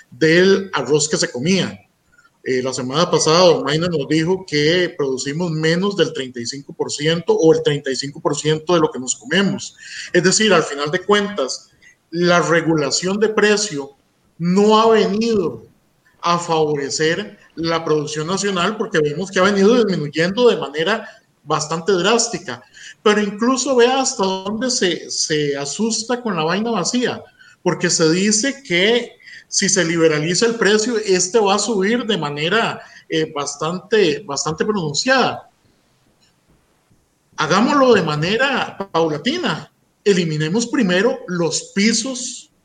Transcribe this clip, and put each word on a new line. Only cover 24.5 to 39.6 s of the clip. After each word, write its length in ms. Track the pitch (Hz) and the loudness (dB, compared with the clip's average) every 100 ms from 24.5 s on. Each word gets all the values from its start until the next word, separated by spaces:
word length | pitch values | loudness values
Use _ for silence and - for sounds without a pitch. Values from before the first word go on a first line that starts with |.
| 220 262 | -4 -4
se, 400 | - 185 160 127 | 0 -2 -2 -6
se 440 | - - 151 147 | -6 -2 -2 -2
asusta 680 | 139 143 - 220 220 - 240 | -4 -6 -4 -4 -4 -4 -4
con 120 | 240 | -4
la 100 | 175 | -2
vaina 260 | 156 190 226 | -2 -2 -2
vacía, 520 | 214 165 247 220 107 - _ - _ | -2 -2 -2 -2 -4 -12 _ -20 _
porque 280 | 180 156 180 | -4 0 0
se 200 | - 160 | 2 2
dice 520 | 175 208 202 269 - | 2 2 2 -2 -4
que 540 | - 175 202 240 233 - - - - | -4 0 2 2 -2 -12 -20 -20 -8
si 200 | - 196 | -2 0
se 160 | 185 | 0
liberaliza 600 | 165 170 160 151 156 180 233 | 0 2 2 2 0 0 0
el 80 | |
precio, 420 | 233 190 214 226 220 | 2 2 2 2 -2
este 420 | 208 185 - 233 | 0 0 2 2
va 180 | 208 208 | 2 2
a 20 | |
subir 480 | 247 208 190 240 220 | 0 0 0 0 -2
de 100 | 190 | -4
manera, 640 | 147 147 165 220 190 127 - - - | -4 -4 -2 0 -2 -6 -14 -20 -6
eh, 240 | 160 160 | -4 -4
bastante, 880 | 143 139 - 160 180 - 220 180 139 | -4 -8 -6 -6 -6 0 2 2 0
bastante 440 | - 139 156 160 | -6 -6 -6 -2
pronunciada. 840 | 208 208 156 147 254 262 160 113 - _ _ _ _ _ _ _ _ _ _ _ _ _ _ _ _ _ _ - | -2 -2 -4 -2 0 2 2 -4 -12 _ _ _ _ _ _ _ _ _ _ _ _ _ _ _ _ _ _ -6
Hagámoslo 560 | 151 185 262 285 254 | 0 2 4 4 6
de 100 | 214 | 4
manera 760 | 165 151 170 226 277 233 - - 196 | 2 -2 -2 0 0 -2 -4 -8 -4
paulatina. 800 | 165 165 147 240 349 254 147 | 0 0 -2 -4 -4 -4 -4